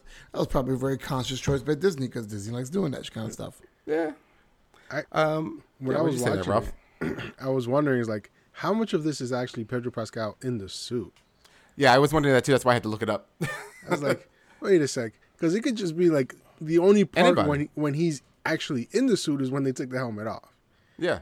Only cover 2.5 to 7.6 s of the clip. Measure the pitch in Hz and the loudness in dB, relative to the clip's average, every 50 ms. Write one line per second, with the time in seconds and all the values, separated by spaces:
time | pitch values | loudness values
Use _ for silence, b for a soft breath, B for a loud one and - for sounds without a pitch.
2.5 | 120 123 131 131 175 196 185 143 127 - - - - 117 110 107 104 - 107 - | -8 -8 -8 -4 -4 -2 -2 -2 -4 -6 -10 -12 -10 -8 -8 -8 -8 -10 -12 -12
3.5 | - - _ _ _ _ - - - - 330 - 269 - b b b b b b | -14 -18 _ _ _ _ -6 -4 -2 -2 -2 -4 -6 -10 b b b b b b
4.5 | b _ _ _ b b b b 135 151 - _ - 156 156 156 156 156 160 - | b _ _ _ b b b b -8 -8 -8 _ -2 0 0 0 0 -2 -4 -6
5.5 | - - - _ _ - 131 131 135 147 165 156 131 123 120 117 101 92 90 95 | -8 -14 -18 _ _ -8 -4 -2 0 0 0 0 0 0 0 0 0 0 0 0
6.5 | 101 117 - - - - _ _ _ - 80 82 - - 120 110 - - 131 135 | 0 0 0 -2 -10 -12 _ _ _ -8 -6 -6 -6 -8 -10 -14 -12 -8 -4 -2
7.5 | 135 131 | -2 -2